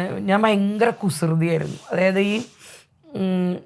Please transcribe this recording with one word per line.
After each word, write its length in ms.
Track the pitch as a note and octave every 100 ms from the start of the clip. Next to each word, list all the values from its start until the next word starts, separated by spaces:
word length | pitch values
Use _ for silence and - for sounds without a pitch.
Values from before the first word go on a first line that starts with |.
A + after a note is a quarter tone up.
| F3+ F#3+ G3+
ഞാൻ 100 | G3+ A3
ഭയങ്കര 440 | G3+ G3+ G#3 A#3 A3
കുസൃതിയായിരുന്നു. 760 | G3 - E3 D#3+ E3 D#3+ - - -
അതായത് 300 | - F#3 F#3+ G3+
ഈ, 40 | A3 A#3+ - - - _ _ D#4+ A#3
ഉം, 340 | F#3+ F#3 F3+ F3+